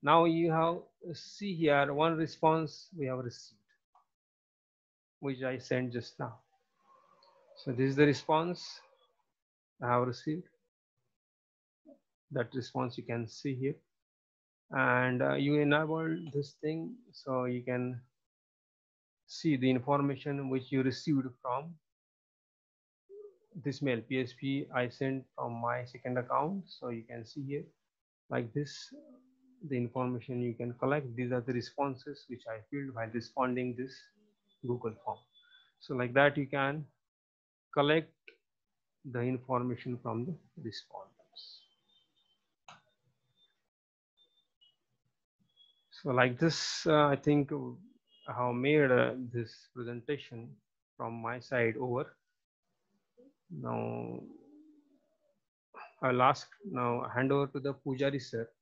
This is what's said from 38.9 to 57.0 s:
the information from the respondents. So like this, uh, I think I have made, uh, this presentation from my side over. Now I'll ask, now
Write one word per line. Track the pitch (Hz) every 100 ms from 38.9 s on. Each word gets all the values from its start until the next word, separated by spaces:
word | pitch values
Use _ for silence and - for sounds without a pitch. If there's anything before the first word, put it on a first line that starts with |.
| _ 139
the | 123
information | 120 127 127 127 123 117 - 123
from | 123 113 127
the | 165 _ -
respondents. | 123 - - - 95 _ _ - - - _ _ _ _ _ _ _ _ _ _ - - _ _ _ _ _ _ _ _ _ _ _ _ _ _ _ _ _ _ 269 _ _ _ _ _ _ _ _ _ - _ _
So | - 160
like | 127 127 123
this, | 165 151 - - -
uh, | 151 147
I | 139
think | 147 147 135 147 127 123 208 _ _ _ -
I |
have | 123 123
made, | 120 131 151 143
uh, | 123 123 123 123
this | 120 113 - -
presentation | - 120 120 113 147 - 117 117 143 _ _ _ _
from | 120 117
my | 113 123
side | 120 127 117 113
over. | 127 123 156 - _ _ _ _ _ _ _ _ _ _ 262 _ _
Now | 165 120 117 113 117 117 120 - - - - - - _ _ _ _ _ _ _ _ _ - - _
I'll | 131 123
ask, | 127 151 - - 208
now | 131 123 120